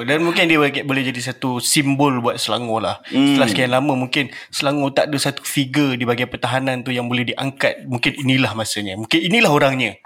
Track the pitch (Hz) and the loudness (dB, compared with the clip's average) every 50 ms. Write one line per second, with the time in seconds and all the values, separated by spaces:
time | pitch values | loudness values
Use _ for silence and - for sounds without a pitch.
0 | 120 123 147 156 170 170 170 196 180 165 160 151 147 139 135 135 110 139 135 135 | -2 0 0 2 2 0 2 2 4 4 4 4 4 2 0 -2 -2 -2 -2 0
1 | 127 131 123 123 120 131 123 - - 131 123 123 - - - 156 139 139 139 135 | 0 -2 -4 -4 -6 -8 -6 -4 -4 -4 -4 -2 -2 0 0 2 2 2 2 2
2 | 147 143 127 123 117 120 - - - 117 107 117 123 113 110 110 101 92 101 - | 2 2 2 2 0 -2 -2 -2 -2 -2 -2 -2 -2 -2 -2 -2 -2 -2 -4 -6
3 | - - - 131 139 143 139 135 135 113 104 135 127 123 123 131 139 147 135 127 | -10 -2 0 2 4 4 4 4 2 2 2 0 2 2 2 2 2 2 0 0
4 | 127 127 - 151 131 - - - - - - - 147 139 147 147 139 139 135 - | -2 -2 -2 -2 -2 -4 -8 -14 -16 -10 -8 -2 -2 0 0 0 -2 0 0 0
5 | - 147 147 135 - 139 135 - - - - 151 135 127 131 147 147 139 127 120 | 0 0 0 -2 -2 -2 -2 -4 -8 -4 -2 -2 -2 0 0 2 2 2 0 0
6 | 123 117 120 117 127 123 - - - 117 127 131 131 135 127 123 120 131 123 123 | 0 -2 0 0 -2 -4 -4 -4 -4 -2 0 0 0 -2 -4 -4 -4 -4 -4 -4
7 | 120 120 123 123 123 113 - - 131 135 131 - - 120 - - - 139 123 120 | -2 -2 -2 -2 -2 -2 -4 -4 -4 -6 -2 0 0 0 0 -2 -6 -6 -4 0
8 | - 147 - - 135 127 131 131 131 110 104 113 110 - - 107 101 98 95 104 | 0 -2 -2 0 0 2 2 2 2 0 -2 -4 -4 -4 -4 -4 -6 -6 -6 -8
9 | 113 - - 165 165 175 214 233 226 170 147 147 147 135 131 131 120 104 95 - | -2 0 0 0 2 2 2 4 4 4 4 4 4 4 2 0 -2 -4 -4 -8
10 | - | -10